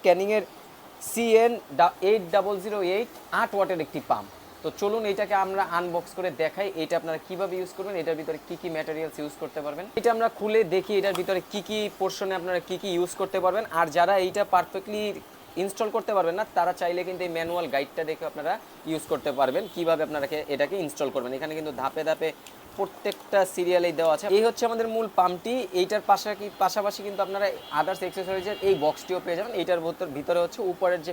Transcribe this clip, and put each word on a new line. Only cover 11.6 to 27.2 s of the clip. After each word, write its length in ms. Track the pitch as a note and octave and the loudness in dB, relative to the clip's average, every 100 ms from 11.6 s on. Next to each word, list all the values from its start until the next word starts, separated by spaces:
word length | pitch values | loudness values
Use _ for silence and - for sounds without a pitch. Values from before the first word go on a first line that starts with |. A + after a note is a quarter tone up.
| F3+ | -4
কি 220 | G#3+ G#3 - | -2 -2 -2
পোরশনে 360 | F#3+ F3+ G3 | -2 -2 -4
আপনারা 240 | F#3 F3 F3+ | -2 -2 -2
কি 180 | - F3+ | -2 -6
কি 60 | G3+ | -2
ইউজ 220 | E3+ F3+ - | 0 0 -2
করতে 200 | F#3+ F#3+ | -2 2
পারবেন। 240 | F#3 G3 A3+ | 2 2 0
আর 140 | D#3+ E3 | 2 2
যারা 300 | D#3+ F3 G3 | 4 4 4
এইটা 280 | F#3 G3 | 2 0
পারফেক্টলি 760 | G3 F3+ E3 G3 G3 G#3 G#3 G3 - - - - | 4 4 2 -4 -6 -4 -4 -6 -12 -20 -10 -4
ইনস্টল 340 | F#3+ - A3 | -4 -2 -2
করতে 240 | A3 G#3+ | -2 0
পারবেন 200 | G3+ E3 | 2 2
না, 100 | F3+ - | 0 0
তারা 180 | - E3+ | 2 2
চাইলে 320 | F3+ F3 F3 | 2 0 -2
কিন্তু 200 | F3+ F3+ | -2 -4
এই 40 | F3+ | -4
ম্যানুয়াল 380 | E3 E3 F3 E3 | -4 -2 -2 -2
গাইডটা 380 | C#3 D3 - | -2 -2 -4
দেখে 220 | D#3+ D#3 D#3 | -4 -4 -6
আপনারা 320 | D3+ D3+ A3 - - D#3 | -6 -4 -4 -8 -12 -6
ইউজ 160 | D#3 - | -4 -2
করতে 240 | D3 D3 | -2 -2
পারবেন, 360 | C3 C3 D#3 G#3 | 2 2 2 -2
কিভাবে 280 | - E3 D#3+ | -2 0 2
আপনারা 240 | D3+ D3+ C#3 | 0 -2 -4
কে-, 180 | D3+ D3 | -4 -2
এটাকে 280 | C#3 C#3+ G3 | 0 0 0
ইনস্টল 340 | D#3 - C#3 | -4 -2 -2
করবেন। 220 | C3+ B2 | -2 -4
এখানে 220 | C3 D#3 | -4 -6
কিন্তু 180 | D#3 D#3 | -6 -6
ধাপে 320 | B2 C3 D#3 | -4 -4 -2
ধাপে 280 | D#3 D#3 D#3+ - - - - - | -2 0 -2 -4 -14 -20 -10 -6
প্রত্যেকটা 680 | G3 - - - - G3+ | -4 -4 -6 -6 0 2
সিরিয়ালেই 480 | F#3 - F3 F3+ F3 | 2 2 2 4 4
দেওয়া 220 | D#3 E3 | 2 2
আছে। 120 | D3+ G3+ | 2 4
এই 160 | G3 | 4
হচ্ছে 240 | A#3 A3 A#3 | 4 2 0
আমাদের 220 | A3+ A3+ | 0 0
মূল 200 | A3 A3 | -2 0
পাম্পটি। 520 | - F3+ F3+ A3 B3+ G#3+ | 4 4 2 -2 -2 0
এইটার 280 | F3+ F#3 G#3+ G#3 | 0 2 2 4
পাশা-, 440 | G3 G#3+ G3+ G#3 - | 4 2 -6 -6 0
পাশাপাশি 440 | F#3+ G#3+ G3+ G3+ | 0 2 -2 -2
কিন্তু 200 | G3+ G3 | -4 -2